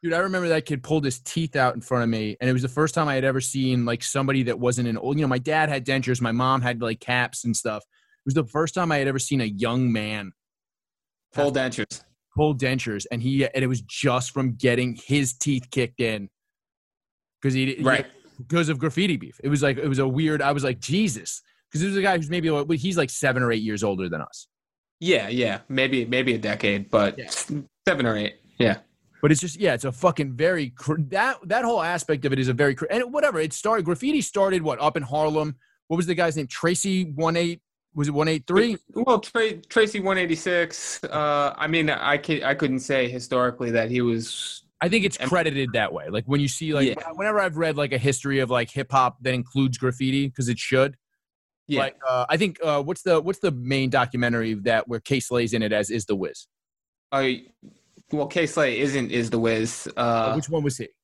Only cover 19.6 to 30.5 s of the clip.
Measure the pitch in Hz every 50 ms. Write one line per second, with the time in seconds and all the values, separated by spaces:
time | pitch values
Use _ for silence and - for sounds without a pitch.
19.6 | 139 139 135 131 151 151 135 131 135 131 127 143 160 156 156 147 139 139 147 143
20.6 | 135 135 123 - - - 143 190 220 196 123 110 85 - - - _ _ _ _
21.6 | _ _ _ 151 165 196 196 196 185 196 190 175 160 143 170 175 165 160 156 147
22.6 | 143 156 165 139 117 190 185 170 151 131 - - - 139 127 127 127 120 117 110
23.6 | 107 110 107 101 101 104 98 92 95 90 85 80 73 - - - - _ _ _
24.6 | _ _ _ _ _ _ _ _ 165 175 185 127 101 98 117 127 123 110 98 107
25.6 | - _ 135 131 131 131 135 131 117 113 123 127 131 127 120 113 107 104 104 104
26.6 | - 104 101 101 101 - - 110 104 101 - - 120 - - - - - 151 147
27.6 | 139 - _ _ _ - 180 143 131 117 110 107 104 104 - _ _ _ _ _
28.6 | 120 113 214 - - _ _ _ _ _ _ _ - 147 156 147 - 175 143 165
29.6 | 202 180 135 117 - 135 123 - - 185 165 - 147 139 127 120 151 170